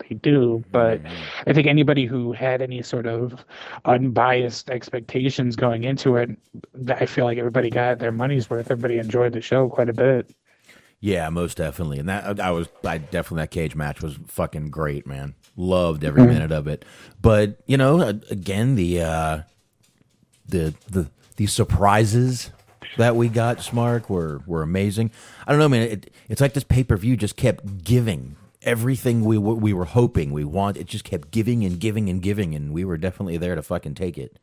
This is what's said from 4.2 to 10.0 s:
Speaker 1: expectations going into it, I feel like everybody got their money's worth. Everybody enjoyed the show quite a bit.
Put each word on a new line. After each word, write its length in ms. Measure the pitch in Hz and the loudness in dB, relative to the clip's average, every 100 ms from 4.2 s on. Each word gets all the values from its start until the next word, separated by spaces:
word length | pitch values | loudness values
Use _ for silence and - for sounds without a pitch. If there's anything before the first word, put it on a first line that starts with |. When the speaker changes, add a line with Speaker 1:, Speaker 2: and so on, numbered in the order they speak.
| 123 123 120 113 - | 4 2 0 -6 -8
Speaker 1:
expectations 840 | 127 - 123 113 131 131 135 123 113 | -10 -8 -10 -4 -2 -2 0 -2 0
going 280 | 123 117 | 0 0
into 320 | 123 135 139 123 | -2 0 2 2
it, 140 | 120 - _ - - 131 123 | 0 -6 _ -20 -20 -10 -4
I 180 | 135 127 | -2 -2
feel 180 | - 123 | 0 0
like 140 | 120 | 0
everybody 320 | 120 120 120 | -2 0 0
got 260 | 123 123 117 | 0 0 0
their 140 | 117 | -2
money's 400 | 113 131 139 113 | -2 0 -2 -2
worth. 180 | 117 117 | -6 -6
Everybody 300 | 123 123 117 | -6 -2 -2
enjoyed 340 | 110 120 123 | 0 0 0
the 80 | 117 | -2
show 260 | - 127 131 | 0 0 2
quite 220 | - 120 | 0 0
a 40 | |
bit. 360 | 110 | 2